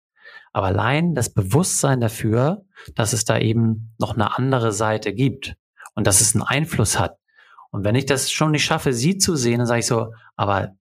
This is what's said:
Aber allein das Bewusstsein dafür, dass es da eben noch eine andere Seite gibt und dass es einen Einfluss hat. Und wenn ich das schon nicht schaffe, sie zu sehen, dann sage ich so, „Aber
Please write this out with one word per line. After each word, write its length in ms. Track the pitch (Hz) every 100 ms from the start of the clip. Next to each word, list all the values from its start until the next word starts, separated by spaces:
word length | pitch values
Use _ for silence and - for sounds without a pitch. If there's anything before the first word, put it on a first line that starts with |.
| _ _ - - -
Aber 160 | - 95
allein 480 | 101 110 147 175 139
das 180 | 113
Bewusstsein 680 | - 95 135 185 - 139 127
dafür, 640 | 113 - 113 113 139 208 - - - -
dass 180 | 110
es 100 | 113
da 160 | - 117
eben 540 | 117 117 113 110 - -
noch 160 | 123 113
eine 220 | 104 -
andere 360 | 131 131 113
Seite 400 | 101 110 110 104
gibt 420 | 101 135 - - - _ _ - -
und 100 | 104
dass 140 | 98
es 160 | 107 107
einen 80 |
Einfluss 560 | - 135 160 - 107 -
hat. 180 | 87 - _ _ - - -
Und 140 | 104 101
wenn 100 | 123
ich 100 | 135
das 260 | 131 -
schon 200 | - 156
nicht 140 | 151 -
schaffe, 260 | 160 147
sie 260 | 120 147 196
zu 180 | 190 156
sehen, 240 | 120 120
dann 80 | 120
sage 120 | 120
ich 40 | -
so, 260 | 113 113 - - -
„Aber 400 | 101 98 95 -